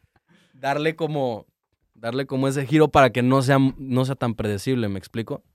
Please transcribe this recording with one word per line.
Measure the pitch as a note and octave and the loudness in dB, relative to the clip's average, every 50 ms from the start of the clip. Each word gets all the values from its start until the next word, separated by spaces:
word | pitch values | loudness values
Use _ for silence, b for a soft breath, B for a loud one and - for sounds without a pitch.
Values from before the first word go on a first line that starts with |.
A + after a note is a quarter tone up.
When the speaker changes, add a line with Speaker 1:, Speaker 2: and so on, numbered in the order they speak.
| _ _ _ _ | _ _ _ _
Speaker 1:
<laughs> | _ _ _ _ _ _ | _ _ _ _ _ _
Speaker 2:
darle | _ C3 C3+ C3+ C#3+ D3 D3+ D#3+ D#3+ | _ -8 -4 -4 -2 -2 -2 -4 -2
como, | E3 E3 D3 D#3 C#3+ C3 B2 A2+ G2 - _ _ _ _ _ _ _ _ _ _ | -4 -4 -4 -4 -4 -4 -4 -6 -8 -12 _ _ _ _ _ _ _ _ _ _
darle | A2+ A2+ A#2 A#2+ C3+ C#3 | _ -8 -6 -6 -6 -6
como | - C3+ C3 C3+ C3+ | -4 -2 -2 0 0
ese | C3+ C#3+ C3+ | -2 -2 -2
giro | A2+ D3+ D#3 D#3 C#3+ | 2 4 4 4 6
para | - D3+ C3+ A#2+ | 6 6 6 6
que | - B2 | 4 2
no | A#2+ B2+ C3 C#3 | 2 2 2 2
sea, | B2+ C3+ C#3 C3+ C3+ C3 - - | 4 4 4 4 4 2 0 -4
no | C3+ C3+ B2 C3 C3 | -6 -2 -2 0 0
sea | C3 C3+ | -2 -4
tan | - C#3 A#2 G#2+ | -4 -4 -4 -2
predecible, | - G#2+ G#2+ G#2 G2 - C3 C3 B2 A2 G2+ | -4 -4 -4 -4 -4 -4 -4 -2 -2 -2 -4
¿me | G2 F#2+ | -6 -8
explico? | - - - A#2 A2 - C#3+ - _ _ | -10 -10 -8 -8 -8 -8 -10 -12 _ _